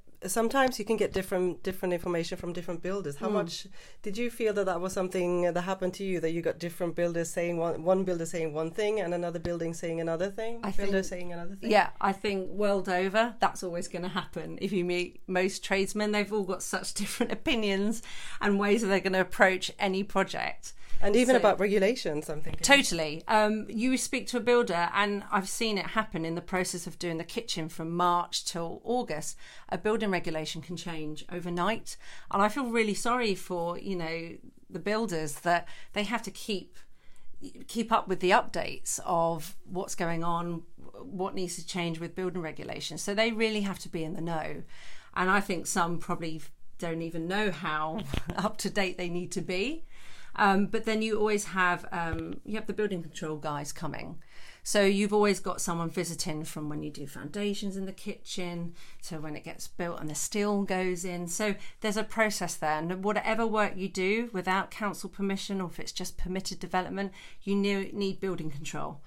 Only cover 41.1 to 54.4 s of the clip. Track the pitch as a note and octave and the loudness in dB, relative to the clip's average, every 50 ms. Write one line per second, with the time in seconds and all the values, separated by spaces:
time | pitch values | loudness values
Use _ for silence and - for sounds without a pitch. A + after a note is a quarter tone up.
41.1 | G3+ F3+ F#3 F#3+ G3 G3 F#3 F3 - - - - - F#3 E3+ E3+ E3 D#3+ E3+ E3 | -4 -4 -2 -2 -2 -2 -4 -4 -4 -6 -6 -6 -4 -2 -2 -2 -2 -4 -6 -6
42.1 | - F#3 F#3 F3+ E3+ F#3 E3 D#3 D3 - - - - D3+ D3 - - D#3+ - - | -4 -4 -4 -2 -2 -4 -4 -6 -6 -6 -8 -8 -8 -6 -6 -6 -6 -4 -2 0
43.1 | G3+ G3+ A3+ A#3 A3+ A3+ A3+ A3 G#3+ G#3+ G3+ G3 F3+ - - - - E3+ D#3+ D#3 | 2 4 4 4 4 2 2 2 2 2 0 0 -2 -4 -6 -6 -4 -4 -4 -2
44.1 | F3 - D#3+ E3+ E3+ D#3 D#3 D#3 D3+ E3 E3 - - - - - - - - - | -2 -2 -2 -2 -2 -2 -2 -2 -4 -6 -6 -8 -8 -8 -6 -4 -6 -6 -6 -6
45.1 | - - F#3 F#3+ G3 G#3 G3+ - F#3+ E3 - - - B3+ G3+ E3+ F3 D#3+ - - | -2 0 2 4 4 4 4 2 -2 -2 -2 -2 2 2 2 2 2 0 0 0
46.1 | D3+ - E3 D#3+ D#3+ D#3 - - - - - - - - F#3 E3+ E3 E3 E3 E3 | -2 -2 -2 -4 -4 -4 -4 -6 -8 -8 -10 -10 -8 -4 -4 -2 -2 -2 -2 -4
47.1 | E3+ E3 E3 E3+ F#3+ G#3 G#3+ G3+ E3+ D3+ F3+ D#3+ D#3 D#3 D#3 D#3+ D#3+ - - C#3 | -4 -4 -2 0 0 2 2 0 0 -2 -2 -2 0 0 0 -2 -2 -4 -4 -2
48.1 | C3+ - - - - - F3+ G#3+ - - - G3 - G#3 F#3+ F#3 - - F3+ E3+ | -2 -2 0 -2 0 0 0 0 0 0 -4 -2 0 2 0 0 0 -2 -4 -2
49.1 | E3+ F3 F3+ - - F3+ E3 F#3+ F#3 F#3 G3+ C4 D#4 D#4+ - - - - - - | -2 -2 -4 -2 -4 -4 -2 0 0 0 0 0 -2 -4 -4 -6 -8 -10 -8 -8
50.1 | - - - - - - G#3+ G3 G3 G3 G3+ G3+ - A3 A3 A3 A3 A3 A3 A3 | -8 -8 -6 -4 0 4 6 6 6 6 4 4 2 0 0 2 2 2 2 2
51.1 | G#3+ G#3 G#3 G#3+ G#3 G#3 G#3 - F#3+ F#3+ F3+ F3+ F3 F3 - - F#3+ F3 E3+ E3 | 2 2 4 4 4 2 0 0 2 2 4 4 4 2 -2 -4 -4 -4 -2 -2
52.1 | D#3+ E3 E3 E3 F3+ - - G3 G#3 A3 G#3+ - G3 - G#3+ G3+ G3 F3 E3 D3 | -2 -2 -4 -4 -6 -8 -6 -6 -4 -4 -2 -2 -2 0 0 0 0 -2 -6 -8
53.1 | - - E3 D#3 D#3 D3 D3 D#3 D3 C#3+ C#3+ C#3+ - - E3+ D3 - A#2 - - | -8 -8 -6 -4 -4 -4 -4 -4 -4 -4 -4 -6 -6 -4 -4 -4 -4 -4 -6 -6
54.1 | F3 - - - - - | -8 -10 -10 -10 -10 -10